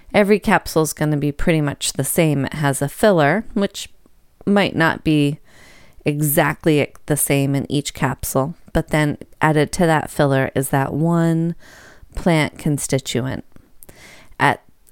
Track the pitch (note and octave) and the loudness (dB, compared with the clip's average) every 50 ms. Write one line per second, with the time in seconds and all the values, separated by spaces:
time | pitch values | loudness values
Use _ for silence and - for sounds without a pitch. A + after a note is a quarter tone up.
0 | - - - G#3 G#3 F#3+ G#3+ F#3+ - A3+ F#3 E3 - - - E3 D#3+ D3+ - - | -12 -2 0 2 4 4 2 2 2 2 2 2 0 0 -2 0 0 0 -2 -2
1 | D#3 D3+ D3+ C#3+ C#3+ D3 C#3+ - - F3+ E3 D#3+ D3 C#3+ - - - - - - | -2 0 0 0 -2 -2 -2 0 0 2 2 2 0 -2 -4 -6 -8 -8 -4 -4
2 | C#3 - - - E3+ D#3 D3 C#3 C3+ - - D3 D3+ C#3 C3+ - C#3+ C#3+ - - | -4 -2 0 2 2 2 2 0 -2 -4 -4 -2 0 0 0 0 -4 -6 -2 2
3 | - G#3+ G3 E3 D3 C#3+ E3 G#3+ A3+ - - G#3+ G3+ G3 - - - - - - | 2 4 4 4 4 2 2 0 -2 -4 -4 -4 -4 -4 -6 -10 -14 -14 -16 -20
4 | _ _ - _ _ _ _ _ - - G3+ G3+ F#3+ - - - D#3+ D#3+ - - | _ _ -20 _ _ _ _ _ -2 0 2 2 2 0 0 2 2 0 0 0
5 | - D#3+ D#3 D3+ C#3+ C#3+ D3 - - - - - - - - - - - - - | 0 2 2 2 2 0 -2 -6 -12 -20 -20 -20 -20 -20 -20 -20 -20 -20 -14 -6
6 | - D3+ D3 D3 D#3 D3 C#3+ F3 D3+ D3 D#3 - - E3+ D3+ C#3+ B2+ - - - | -4 -4 -2 0 -2 0 2 0 0 0 -2 -2 0 2 2 2 0 -2 -4 -10
7 | - - D3 C#3+ - - D#3+ C#3 C#3 C#3 C#3 C#3 - - - D3 - - - - | -4 -4 -2 -2 0 0 0 0 0 0 0 -2 -2 -2 -4 -4 -4 -6 -6 -4
8 | D3+ B2+ C3 - - - - C#3 C3 D#3+ E3+ - - - - E3 D#3 - - D#3 | -4 -4 -4 -4 -6 -4 -2 -2 -2 -2 -6 -12 -10 -4 -4 -4 -2 0 0 0
9 | D3+ D3 - - - - - - - D#3 D#3 D3+ D3 - - - F3+ D#3+ D#3+ D3+ | 0 0 -2 -6 -10 -14 -6 -2 0 2 2 2 0 0 0 0 2 2 2 2
10 | - - - - D3+ C#3 C3+ C3+ C3 - - - C3+ - - C#3 C3+ - - C#3+ | 0 -4 -2 0 2 2 2 2 0 0 -2 -4 -4 0 0 -2 -2 -2 -2 -2
11 | D#3+ E3+ E3+ E3+ E3 E3 E3 E3 E3 E3+ E3+ - - - - - - - - - | 0 0 2 2 2 2 0 0 -2 -2 -4 -8 -14 -20 -20 -20 -20 -20 -20 -20
12 | - - - - - F3+ E3 D#3 D3 - - - - D#3+ D3 C#3+ - - - C3 | -20 -14 -10 -4 0 0 2 2 0 -2 -4 -6 -4 -2 -2 -2 -2 -2 -4 -4
13 | - - - B2 A#2+ C3 A2+ - - - - - - _ - - - - - - | -4 -4 -4 -4 -4 -4 -8 -10 -12 -16 -20 -20 -20 _ -20 -20 -20 -20 -20 -20
14 | - - - - - - - - - C#3+ A#2+ - _ - - _ _ - | -20 -20 -20 -20 -20 -14 -6 0 2 2 2 0 _ -20 -20 _ _ 0